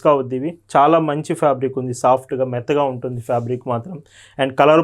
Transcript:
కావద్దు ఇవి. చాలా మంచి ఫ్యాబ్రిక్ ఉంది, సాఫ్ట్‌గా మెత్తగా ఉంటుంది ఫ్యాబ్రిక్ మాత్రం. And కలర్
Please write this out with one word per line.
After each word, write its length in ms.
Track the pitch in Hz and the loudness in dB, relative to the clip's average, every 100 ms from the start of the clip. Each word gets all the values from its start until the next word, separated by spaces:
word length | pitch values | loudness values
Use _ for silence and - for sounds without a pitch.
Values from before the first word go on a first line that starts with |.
| 156 | 2
కావద్దు 300 | 143 120 127 | 2 0 -4
ఇవి. 120 | 156 170 _ | -6 -10 _
చాలా 240 | 143 147 165 156 | 2 4 4 2
మంచి 260 | 147 147 160 | -4 -4 0
ఫ్యాబ్రిక్ 380 | 151 127 131 135 | 0 0 -4 -4
ఉంది, 120 | 127 123 | -6 -2
సాఫ్ట్‌గా 440 | 127 131 - 127 127 | 2 2 0 -4 -4
మెత్తగా 320 | 123 120 147 139 | -4 -2 0 0
ఉంటుంది 300 | 123 127 120 113 | -4 -8 -8 -4
ఫ్యాబ్రిక్ 340 | 120 117 123 131 | -4 -4 -8 -4
మాత్రం. 240 | 117 147 170 _ _ - - | -6 -6 -16 _ _ -16 -4
And 120 | 135 131 | -4 2
కలర్ 240 | 147 160 | 6 6